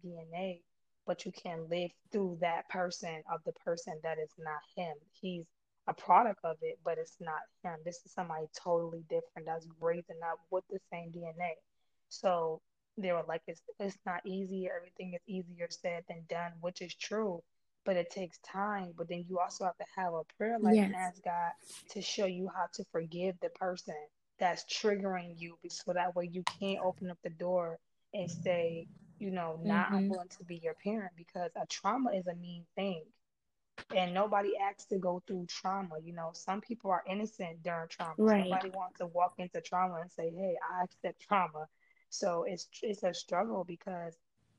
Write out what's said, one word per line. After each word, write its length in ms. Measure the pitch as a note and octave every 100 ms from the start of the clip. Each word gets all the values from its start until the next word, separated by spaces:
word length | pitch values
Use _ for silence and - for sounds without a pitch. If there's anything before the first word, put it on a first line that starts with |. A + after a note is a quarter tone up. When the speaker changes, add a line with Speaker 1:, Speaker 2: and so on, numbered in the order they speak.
Speaker 1:
D 160 | F3 E3+
N 160 | E3
A, 300 | E3+ F#3+ F3 _ _ _ _ -
but 200 | F3+ G3
you 60 |
can 360 | - F3+ E3 D#3+
live 220 | F3 F3 - -
through 260 | G#3 F#3 E3+
that 260 | F3 E3+ -
person 540 | F#3 F3+ - F3 D#3+ E3+
of 160 | E3
the 100 | E3+
person 460 | - - E3+ - D#3
that 160 | D#3+ D#3+
is 160 | D#3 -
not 240 | D#3 D3+ - -
him. 240 | F3 D3+ D#3+
He's 340 | - F#3+ F3 E3 _ _ _ -
a 60 |
product 480 | - - F#3 A#3 G3
of 180 | E3 D#3
it, 160 | D#3+ E3
but 160 | E3+ E3
it's 200 | E3 -
not 220 | E3+ D#3 - _
him. 180 | F3+ D#3+
This 220 | D#3+ F3 -
is 60 |
somebody 340 | - F3 D#3+ D#3
totally 480 | - F3+ E3+ E3 E3 D#3+
different 380 | E3 E3 - D#3+
that's 200 | E3 E3 D#3+
raising 420 | E3 E3+ - E3
up 180 | E3 D#3+ -
with 120 | F#3 -
the 120 | G3 -
same 180 | F3 E3+
D 160 | E3+ E3+
N 160 | D#3+
A." 160 | F3 D#3+ _ _ _ _ -
So 520 | - G3 F3 E3 D#3+ _ _ _ -
they 160 | F#3
were 120 | E3+
like, 180 | D#3+ E3 -
"It's, 160 | E3 - -
it's 180 | G3+ - G3
not 180 | F3
easy. 460 | G3+ F#3+ F#3+ F#3+ F#3
Everything 460 | F3+ F3+ - F#3 F3
is 60 | -
easier 420 | F#3 F3 F3 E3+
said 340 | - F3+ E3+ -
than 180 | E3+ D#3+
done," 260 | E3+ F3 E3
which 220 | E3+ F3+
is 100 | F3+
true, 500 | - - G#3 G#3+ E3+ - _ _ _ -
but 100 | F3+
it 140 | E3+
takes 260 | G3+ F3 -
time. 540 | - G3 G#3 G#3 F3+ E3+
But 120 | E3+
then 180 | F3 F3
you 120 | F3+
also 260 | F3+ - F#3+
have 120 | -
to 80 | - -
have 180 | F3+
a 120 | E3 D#3 -
prayer 220 | G#3+ A#3
life 180 | G#3+ G#3+
and 100 | G3
Speaker 2:
Yes. 20 | F#3
Speaker 1:
ask 280 | F#3 -
God 300 | F3+ F3 E3+ - - - -
to 120 | G3+
show 220 | F3+ - F#3+
you 220 | F3+ F#3
how 180 | F#3 F3
to 100 | - G3+
forgive 480 | E3 E3 E3+ F#3 F3+
the 100 | E3+
person 460 | - F#3+ F3+ - D3+ - _ _ -
that's 260 | F3+ D#3 -
triggering 760 | - A3 G3+ G3 F#3 F3 E3+
you, 180 | E3+ E3+
be-, 60 | F3
so 240 | - -
that 220 | F3 F3+ F3
way 140 | F3
you 120 | F3+
can't 420 | F3 - G3 F#3+ F#3
open 240 | F#3 F#3
up 80 | E3+
the 80 | E3+
door 480 | D#3+ F3 F3+ E3+ E3 _ _ -
and 160 | G#3 F3
say, 580 | E3+ F3 F3 E3+ E3 E3 - - -
you 140 | G3+
know, 280 | F#3 E3 D#3+
"Nah, 240 | F#3 G3+ F#3
I'm 120 | G3+
Speaker 2:
Mm-hmm. 60 | G3
Speaker 1:
willing 200 | F#3 F3+
to 140 | -
be 140 | F3 E3+
your 180 | E3 D#3
parent," 400 | G3+ A3 F#3 E3+
because 360 | E3+ F#3 F3 G#3+
a 100 | E3+
trauma 460 | - G3 B3 B3
is 160 | G3 F3+
a 80 | F3
mean 320 | F3 F3 E3+ -
thing. 360 | G3 E3+ D#3 _ _ _ _ _ _ - - F#3+
And 180 | F3+
nobody 440 | F#3 G#3 G#3 G3+ G#4
asks 280 | G3 G3+ -
to 100 | G3
go 260 | F3+ F3+ -
through 200 | F#3 F3
trauma. 480 | - F#3+ G3 F#3 D#3
You 100 | D#3+
know, 180 | E3+ E3
some 260 | E3+ - G3
people 320 | - A#3 G3
are 120 | F3 -
innocent 560 | G3 G#3+ - F3 E3+
during 240 | E3+ E3+ E3
trauma. 280 | - E3+ D#3+
Speaker 2:
Right. 320 | A3 G#3 F#3
Speaker 1:
Nobody 200 | F#3 F#3
wants 280 | F#3+ F3+ -
to 80 | F3
walk 280 | E3+ F3+ -
into 220 | F3+ E3+
trauma 400 | E3 F3+ F#3 E3
and 100 | F3+
say, 180 | - E3
"Hey, 280 | E3+ F#3+ E3+ E3
I 140 | F3+
accept 380 | F#3 - F3+ -
trauma." 480 | - G3+ E3 D#3 D#3 _ _ _ -
So 340 | - G3 E3+
it's, 240 | G3 F3 - -
it's 220 | A#3 G3
a 100 | F#3
struggle, 500 | F3 - F3+ A3+ G#3
because 540 | F3+ E3+ - F3+ E3+ E3 _ _ _